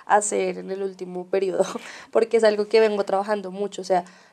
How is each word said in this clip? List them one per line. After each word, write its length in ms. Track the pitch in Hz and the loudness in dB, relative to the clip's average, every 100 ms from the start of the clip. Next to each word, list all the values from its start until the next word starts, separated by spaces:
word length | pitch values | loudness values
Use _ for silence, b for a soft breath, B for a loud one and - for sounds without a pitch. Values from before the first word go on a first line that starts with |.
| - | 2
hacer 500 | 208 208 202 185 180 | 2 2 -2 -2 -4
en 140 | 185 | -8
el 100 | 190 | -6
último 440 | 196 185 180 180 180 | -6 -8 -10 -10 -4
periodo, 360 | 196 190 170 | -2 0 0
<laughs> 480 | 190 233 - - - | 0 -2 -14 -18 -2
porque 260 | 226 220 226 | 0 2 4
es 60 | |
algo 240 | 214 208 208 | 4 2 2
que 120 | 220 | 4
vengo 240 | 220 208 | 4 2
trabajando 480 | 202 196 202 208 185 | 0 -2 -2 -4 -6
mucho, 320 | 185 202 196 | -8 -8 -8
o 20 | 190 | 0
sea, 180 | 185 180 B B | 0 0 B B